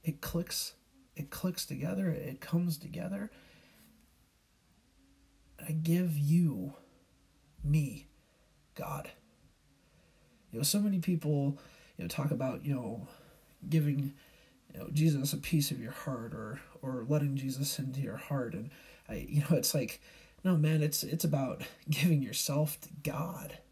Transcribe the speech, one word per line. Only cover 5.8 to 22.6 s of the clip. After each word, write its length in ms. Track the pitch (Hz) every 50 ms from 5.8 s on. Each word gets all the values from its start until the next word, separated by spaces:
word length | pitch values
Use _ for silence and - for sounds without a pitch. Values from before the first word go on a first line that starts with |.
| 160 165 165 175 185 175 156 147
you 560 | 143 143 160 175 175 156 139 - 92 139 - - - - _ _ _ _ _ _ _ _ _ _ _ _ _ - -
me, 440 | 147 147 156 147 127 104 - - - _ _ _ _ _ _ _ _ _ _ _ _ _
God. 360 | - - - 147 143 - - - - _ _ _ _ _ - _ _ _ _ _ _ _ _ _ _ _ _ _ _ _ _ _ _ _ _
You 80 | - 113
know, 40 | 147
so 160 | - - 208
many 200 | 202 208 196 185
people, 600 | 165 - 180 160 - 151 151 143 139 139 139 - - - - - - - _ -
you 80 | -
know, 20 | 170
talk 240 | - - 139 147
about, 340 | 147 - 131 131 127 - -
you 80 | 147 139
know, 340 | 127 120 107 113 - - - - - - - - - _ _ - _ - -
giving, 440 | 156 160 147 147 143 143 139 139 139 - - - - - - _ _ _ _ _ -
you 60 | -
know, 100 | - - -
Jesus 400 | 151 156 165 151 139 135 143 -
a 40 | 143
piece 320 | - - - 156 143 -
of 120 | 151 127
your 100 | 113 110
heart 420 | - - - 147 131 117 113 113 -
or, 280 | 113 110 107 120 139 - - - -
or 240 | - 131 131 123 113 123
letting 280 | 147 151 143 143 139
Jesus 420 | 135 135 135 131 131 143 143 - -
into 220 | 131 131 131 139
your 180 | 139 - - -
heart. 360 | - - 143 139 123 117 -
And 180 | 98 110 147 - - - - - - - -
I, 180 | 113 - - -
you 120 | - 147
know, 160 | 143 - 165 -
it's 180 | - - -
like, 260 | - 170 - - - - - - - - - _ - -
no, 100 | 185 180
man, 260 | 160 151 156 160 156
it's, 220 | 151 151 147 - -
it's 220 | - 156 160 -
about 360 | 160 147 143 135 127 - - - - - - - -
giving 340 | 151 - 135 180 160 143 135
yourself 560 | 110 - - - - 143 147